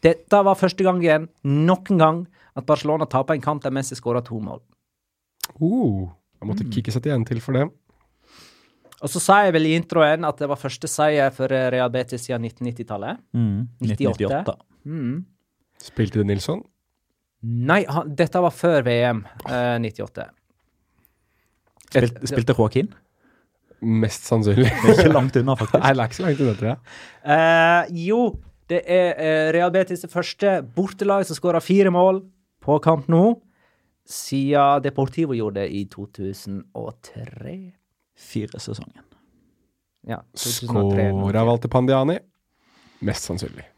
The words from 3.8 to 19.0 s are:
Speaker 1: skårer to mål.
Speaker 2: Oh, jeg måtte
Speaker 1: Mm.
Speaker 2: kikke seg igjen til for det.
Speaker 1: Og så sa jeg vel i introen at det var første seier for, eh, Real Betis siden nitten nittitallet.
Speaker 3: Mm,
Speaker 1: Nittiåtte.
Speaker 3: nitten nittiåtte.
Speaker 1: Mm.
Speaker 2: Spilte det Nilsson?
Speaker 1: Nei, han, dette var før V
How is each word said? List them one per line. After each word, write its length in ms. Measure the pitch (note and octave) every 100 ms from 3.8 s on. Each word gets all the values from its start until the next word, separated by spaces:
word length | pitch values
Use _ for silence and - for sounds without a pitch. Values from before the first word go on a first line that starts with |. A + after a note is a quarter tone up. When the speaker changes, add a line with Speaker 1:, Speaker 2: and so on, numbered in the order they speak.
| C3+ B2+
Speaker 1:
skårer 240 | A#2+ A#2+ A#2+
to 100 | A2+
mål. 160 | G#2+ - _ _ _ _ _ _ _ _ - -
Speaker 2:
Oh, 500 | D#3 B3 F3+ G2 F#2 E2 _ _
jeg 80 | G#2
måtte 140 | - D#3+
Speaker 1:
Mm. 40 | G#2+
Speaker 2:
kikke 160 | A#2
seg 160 | A#2+ D3+
igjen 180 | C3+ A2+
til 140 | A#2
for 140 | -
det. 160 | C3 D3+ _ _ _ _ _ _ - - _ _ _ _ -
Speaker 1:
Og 80 | C#3+
så 100 | F3
sa 240 | - G3
jeg 100 | G3+
vel 120 | D#3+ D#3
i 100 | E3
introen 460 | E3 E3 D3+ D#3+ E3
at 100 | -
det 100 | C#3+
var 80 | C#3+
første 300 | C3+ - D#3+
seier 440 | - D3+ D3+ C3+
for, 160 | C3 C3
eh, 160 | C3 B2+
Real 180 | B2+ B2
Betis 380 | B2+ A#2+ B2 A#2+
siden 140 | B2
nitten 260 | A#2 - B2
nittitallet. 500 | A#2 A2+ G#2 G#2+ A#3 _
Speaker 3:
Mm, 340 | A#2+ A2 G2+ B2 -
Speaker 1:
Nittiåtte. 400 | A#2 G#2 C3+ -
Speaker 3:
nitten 80 | G2+
nittiåtte. 280 | C#3 E3+ - _ _ C#3
Speaker 1:
Mm. 400 | D#3+ B2 C#3+ F#3 _ _ _ _ _
Speaker 2:
Spilte 400 | - - G#2+ G#2+
det 60 | G2+
Nilsson? 340 | G2+ - F3+ - _ _ _ _ _ _ _
Speaker 1:
Nei, 400 | A2+ A#2+ B2+ F#3+ F#3
han, 300 | F3 D3+ C#3+
dette 260 | E3 F3+
var 80 | F3
før 320 | - F3 D#3
V 60 | B2 A#2+